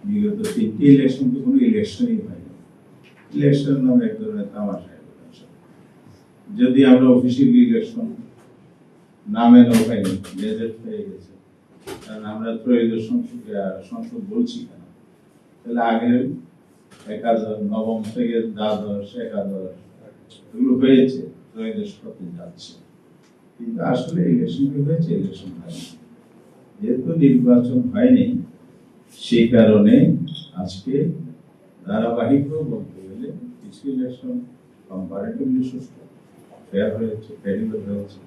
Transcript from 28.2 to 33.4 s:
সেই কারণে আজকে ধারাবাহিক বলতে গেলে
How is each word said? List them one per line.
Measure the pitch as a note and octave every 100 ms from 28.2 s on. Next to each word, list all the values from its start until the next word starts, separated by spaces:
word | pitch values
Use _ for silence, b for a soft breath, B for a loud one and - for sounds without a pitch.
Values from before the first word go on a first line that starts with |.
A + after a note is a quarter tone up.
| - - - - - - _ _ _ - -
সেই | A#2 A#2 A2+
কারণে | G#2+ G#2+ G#2 C3+ - - - - - -
আজকে | G2+ - B2+ C3+ D#3+ - - - _ _ _ _ F#2
ধারাবাহিক | G#2+ A#2 B2 C3 C#3+ - D#3 C3
বলতে | A2+ F#2 F#2 F#2+
গেলে | G#2+ C#3+ E3+